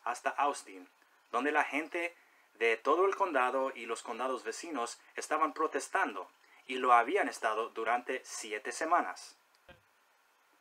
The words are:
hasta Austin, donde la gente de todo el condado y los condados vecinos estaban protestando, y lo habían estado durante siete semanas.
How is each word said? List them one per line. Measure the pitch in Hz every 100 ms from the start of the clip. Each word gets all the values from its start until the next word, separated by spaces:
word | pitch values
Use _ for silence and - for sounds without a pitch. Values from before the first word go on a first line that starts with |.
| 117
hasta | 123 135
Austin, | 139 143 135 107 95 90 _ _ _ _
donde | 120 147
la | 151 135
gente | 139 160 170 170 - _ _ _ -
de | 117 113
todo | 135 165 196
el | 190
condado | 185 135 127 135 131 123
y | 113
los | 117
condados | - 113 131 120
vecinos | 110 - 165 139 117 - - -
estaban | - 156 151
protestando, | 151 156 139 - 196 156 95 - _ _ - -
y | 127
lo | 127
habían | 120 117 196 139
estado | - 113 107 113
durante | 113 110 123 131 131
siete | - - 110 104 120
semanas. | - 160 170 98 - - - _ _ - - _ _ _ _ _ _ _ _